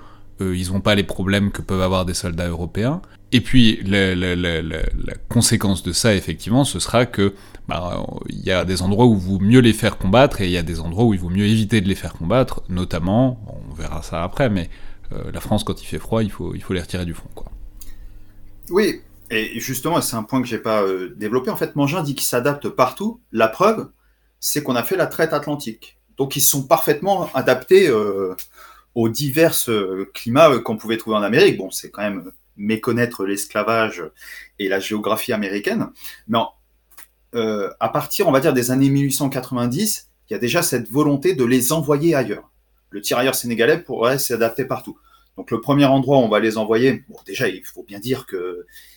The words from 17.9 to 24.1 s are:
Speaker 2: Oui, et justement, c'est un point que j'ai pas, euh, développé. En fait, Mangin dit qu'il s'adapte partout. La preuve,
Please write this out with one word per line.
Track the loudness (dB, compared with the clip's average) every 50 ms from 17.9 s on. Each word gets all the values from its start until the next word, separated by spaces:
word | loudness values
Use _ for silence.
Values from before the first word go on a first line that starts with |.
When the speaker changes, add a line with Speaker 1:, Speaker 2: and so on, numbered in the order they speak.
| -14 -14 -14 -16 -16 -18 -20 -20 -20 -20 -20 -18 -18 -16 -8 -2
Speaker 2:
Oui, | 0 2 2 0 0 -4 -10 -20 -20 -18 -10 -6
et | -4 -4 -4 -4 -6 -8
justement, | -6 -6 -6 -4 -4 -2 -2 -2
c'est | -2 -2 -4
un | -6 -4
point | -2 -2 -2
que | -2 -2
j'ai | -4 -4
pas, | -2 0 0 2
euh, | 2 0 -2 -2 -6 -8 -10
développé. | -8 -4 -2 -2 -2 -2 -2
En | -4
fait, | -4 -4 -4 -2
Mangin | 0 0 0 0 -2
dit | -2 -4 -4
qu'il | -4 -2
s'adapte | -2 0 0 0 0 -2 -2 -4 -4
partout. | 0 0 0 0 0 -4 -6 -6 -6 -8 _ -6
La | 0 2 2
preuve, | 2 2 2 2 2 2 0 -6 -12 _ _ _ _